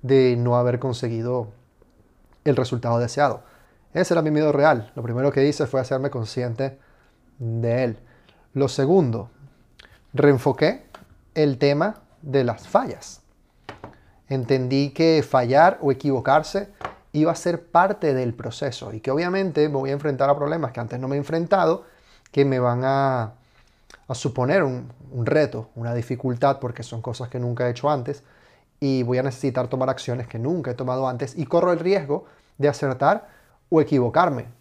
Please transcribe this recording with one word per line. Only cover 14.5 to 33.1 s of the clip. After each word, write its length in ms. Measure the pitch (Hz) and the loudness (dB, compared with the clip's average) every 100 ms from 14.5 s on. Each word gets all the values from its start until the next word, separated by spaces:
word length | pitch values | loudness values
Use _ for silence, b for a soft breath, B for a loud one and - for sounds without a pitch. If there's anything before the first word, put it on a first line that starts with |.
| 135 127 135 139 | 0 2 0 0
que 340 | - 160 160 - | 2 4 4 4
fallar 500 | 135 120 135 170 190 | 0 4 6 6 4
o 100 | 139 | 0
equivocarse 760 | 131 147 131 117 143 156 196 202 B B B B | 0 0 0 2 2 2 -6 -8 B B B B
iba 180 | 147 156 | 0 0
a 40 | 160 | 0
ser 280 | 180 165 - | -2 -4 0
parte 460 | 170 190 202 160 | 2 2 0 0
del 200 | 131 123 | 0 -2
proceso 580 | 113 117 - 143 113 107 | -6 -10 -6 -8 -8 -12
y 80 | 110 | -8
que 120 | - | -2
obviamente 580 | 139 175 185 190 147 151 | -2 0 -2 -2 2 2
me 60 | 143 | 0
voy 160 | 135 | -2
a 20 | |
enfrentar 360 | 143 147 131 135 | -4 -4 0 2
a 60 | 143 | 2
problemas 360 | 143 165 139 | 0 -2 -4
que 80 | 117 | -6
antes 200 | 117 123 | -8 -6
no 80 | 131 | -4
me 80 | 139 | -4
he 40 | |
enfrentado, 640 | 143 165 170 196 165 175 b b b b b | -2 -4 2 2 2 0 b b b b b
que 120 | - | 0
me 160 | 139 131 | 2 2
van 220 | 123 120 | 0 0
a, 500 | 131 139 139 131 110 - b b b b b b b | 0 0 0 0 -4 -10 b b b b b b b
a 80 | 127 | -6
suponer 480 | 135 120 127 185 | -4 -2 0 2
un, 280 | 147 123 123 - - | 0 -2 -10 -18 -12
un 140 | 127 117 | -4 0
reto, 440 | 156 147 117 110 - | 2 2 -2 -12 -10
una 180 | 117 | -6
dificultad, 680 | 120 117 127 131 120 139 135 | -4 -4 -4 -4 0 0 0
porque 240 | 127 120 | -4 -8
son 180 | 113 117 | -12 -10
cosas 280 | 113 120 123 | -10 -10 -10
que 100 | 127 | -6
nunca 280 | 123 123 123 | -6 -2 -2
he 40 | |
hecho 180 | 117 147 | 0 -2
antes 340 | 143 120 143 b b b b b _ | -2 -4 -10 b b b b b _
y 240 | 139 135 | -2 0
voy 160 | 120 127 | 0 0
a 40 | |
necesitar 440 | 135 120 139 123 123 | -2 -2 -4 -2 -4
tomar 220 | 127 131 | -2 -2
acciones 380 | 131 - 123 120 | -2 -4 -6 -6
que 120 | 113 | -6
nunca 320 | 120 175 131 | -4 -4 -4
he 20 | |
tomado 340 | 120 127 127 131 | -6 -4 -2 -2
antes 300 | 123 131 180 | -4 -8 -8
y 80 | 139 | -2
corro 260 | 175 180 | 0 2
el 80 | 170 | 0
riesgo 460 | 170 196 143 151 b b b b | 2 0 0 -6 b b b b
de 100 | 143 | 0
acertar 600 | 139 143 127 143 | 0 -4 0 2